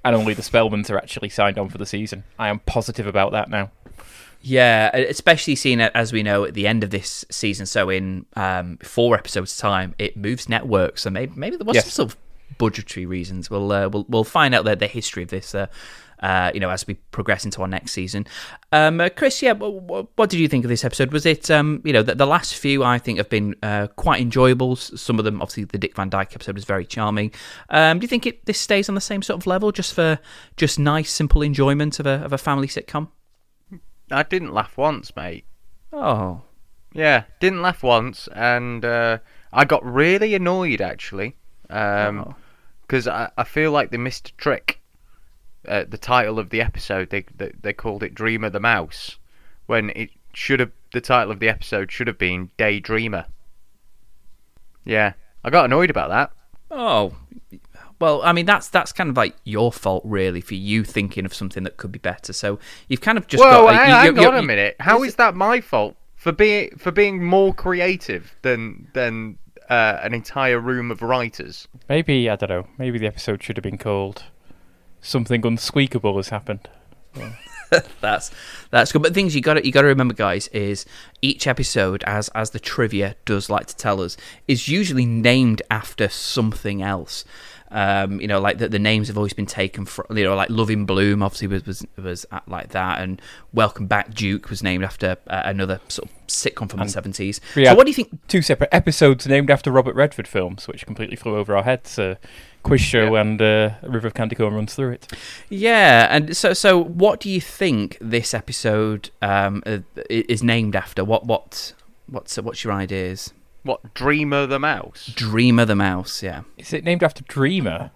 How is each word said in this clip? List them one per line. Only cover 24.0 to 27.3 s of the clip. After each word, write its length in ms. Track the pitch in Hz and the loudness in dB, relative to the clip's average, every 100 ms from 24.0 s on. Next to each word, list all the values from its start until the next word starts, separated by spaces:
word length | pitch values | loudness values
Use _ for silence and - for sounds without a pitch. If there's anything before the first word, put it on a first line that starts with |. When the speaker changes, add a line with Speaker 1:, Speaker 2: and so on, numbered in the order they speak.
| - 143 | 0 0
Speaker 2:
enjoyable. 500 | 120 127 127 127 127 | 0 4 4 4 0
S-, 180 | 127 - - | -2 -6 -12
some 240 | - 113 | -2 0
of 60 | 107 | 0
them, 160 | 104 | -4
obviously, 240 | - - 101 | -6 -8 -8
the 120 | 98 | -6
Dick 180 | 98 - | -6 -6
Van 140 | 95 | -4
Dyke 240 | 98 95 | -4 -4
episode 220 | - - 98 | -10 -12 -10
was 100 | 101 | -4
very 200 | 98 87 | -4 -4
charming. 460 | - 107 107 107 | -4 -2 -2 -4